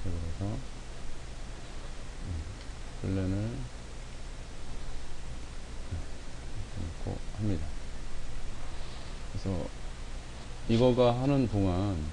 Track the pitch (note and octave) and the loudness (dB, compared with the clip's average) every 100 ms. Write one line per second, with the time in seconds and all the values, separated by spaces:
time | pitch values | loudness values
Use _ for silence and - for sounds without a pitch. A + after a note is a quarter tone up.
0 | F#2+ F2 E2 - G2 B2+ - - - - | 2 0 0 0 0 -2 -4 -6 -6 -4
1 | - - - - - - - - - - | 0 -2 -4 -8 -6 -6 -6 -6 -6 -6
2 | - - - D#2+ D#2 - - - - - | -6 -6 -4 -4 -4 -8 -8 -8 -6 -4
3 | G2 F#2+ F#2 G2 G#2+ B2 B2 - - - | 0 2 2 2 0 -2 -6 -6 -8 -8
4 | - - - - - - - - - - | -8 -6 -6 -6 -6 -4 -2 0 0 0
5 | - - - - - - - - - - | 2 0 0 -4 -4 -6 -6 -4 -4 -2
6 | - - - - - - - F2+ E2+ - | -2 -4 -4 -4 -4 -2 -2 -2 -4 -2
7 | - F#2+ - - G#2+ F2+ D2+ - - - | -2 -2 -2 0 2 2 2 -2 -2 -2
8 | - - - - - - - - - - | 0 0 2 2 0 0 0 0 -2 -4
9 | - - - - F#2+ F#2 - - - - | -4 -4 -4 -4 0 0 -2 -4 -6 -6
10 | - - - - - - - A2+ B2+ B2 | -6 -6 -8 -8 -8 -6 4 8 8 10
11 | A#2+ B2 C3 C#3 A#2+ G2+ G2 F2+ G2+ F2+ | 8 8 4 6 6 6 6 4 2 2
12 | D2+ | -2